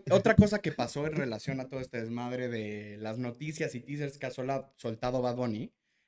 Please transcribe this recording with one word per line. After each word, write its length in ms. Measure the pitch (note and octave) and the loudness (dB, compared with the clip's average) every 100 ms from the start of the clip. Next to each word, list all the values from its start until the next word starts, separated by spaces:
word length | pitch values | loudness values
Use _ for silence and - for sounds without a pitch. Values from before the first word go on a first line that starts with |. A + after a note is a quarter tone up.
| - | 4
otra 240 | F#3 A3 G#3+ | 6 8 10
cosa 220 | G#3 G#3 | 8 8
que 120 | D#3 | 0
pasó 340 | - A#2 C#3+ D3+ | -2 -2 -2 -2
en 60 | |
relación 440 | D3+ C3 G#2+ - C3 | 0 -2 -2 -4 -6
a 100 | C3 | -6
todo 120 | C3 | -8
este 200 | B2+ A#2 | -6 -6
desmadre 460 | A2+ A#2+ B2 B2+ B2 | -6 -4 -4 -4 -4
de 500 | A2+ G#2+ G#2 G#2 G#2 | -4 -4 -8 -10 -8
las 180 | A2 A#2 | -6 -4
noticias 560 | B2 A#2 D#3 D#3 D3 | -6 -6 -8 -4 -4
y 60 | B2 | -6
teasers 380 | C3 D3 C#3 - | -8 -6 -6 -6
que 80 | C3 | -8
ha 40 | |
sola-, 400 | C3 B2+ C3+ - - | -6 -4 -4 -6 -10
soltado 460 | A#2+ A2+ B2 B2+ | -8 -4 -2 0
Bad 140 | B2 B2 | 0 0
Bunny 360 | B2 G#2+ - _ _ _ | -2 -2 -6 _ _ _